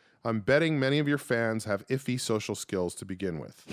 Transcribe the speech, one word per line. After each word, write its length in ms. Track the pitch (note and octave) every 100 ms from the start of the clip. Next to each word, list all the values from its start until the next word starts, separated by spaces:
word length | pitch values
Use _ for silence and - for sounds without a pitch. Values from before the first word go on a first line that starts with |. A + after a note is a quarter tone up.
| _ _ A#2
I'm 140 | A2+
betting 400 | G2 C#3+ E3 D3
many 180 | C3+ C#3+
of 80 | C#3+
your 100 | C#3+
fans 460 | - A#2+ A2+ A2 A2
have 200 | G2+ -
iffy 320 | C3 - B2
social 360 | - A2 - G#2
skills 400 | - F#2+ F2+ -
to 100 | G2
begin 340 | F2+ F#2+ D#2+
with. 260 | G#1+ - -